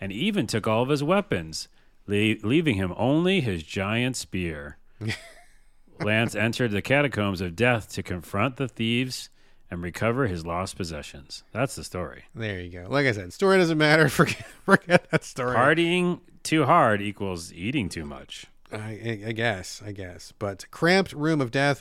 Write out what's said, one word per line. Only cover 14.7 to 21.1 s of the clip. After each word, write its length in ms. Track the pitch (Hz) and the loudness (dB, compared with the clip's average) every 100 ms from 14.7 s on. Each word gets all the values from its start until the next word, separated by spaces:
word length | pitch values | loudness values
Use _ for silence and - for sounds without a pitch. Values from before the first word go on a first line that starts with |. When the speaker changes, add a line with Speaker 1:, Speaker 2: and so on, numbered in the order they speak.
| 190 - 175 - | 4 6 2 4
Speaker 2:
that 140 | 160 | -2
story. 300 | - - 123 120 | -2 -6 -2 4
Speaker 1:
Partying 640 | 135 160 170 180 175 170 - - | 4 4 2 2 2 -2 -8 -14
too 220 | - 160 | 0 2
hard 360 | 135 170 131 104 | 6 6 6 4
equals 520 | 101 98 98 90 80 | 0 -4 -4 -4 -8
eating 360 | 82 98 143 92 | -8 -4 -2 -4
too 160 | 85 | -6
much. 420 | 73 67 - - - - - | -10 -12 -14 -18 -18 -20 -14
Speaker 2:
I, 40 | 107 | -12
I, 460 | 107 107 113 110 107 | -10 -8 -6 -6 -6
I 40 | |
guess, 500 | 113 117 95 92 - 104 | -2 -2 -2 -6 -12 -12
I 60 | |
guess. 400 | 101 92 90 - - | -10 -12 -14 -18 -8
But 300 | 101 95 - | -6 -6 -14
Cramped 400 | - 165 190 185 | -2 4 4 2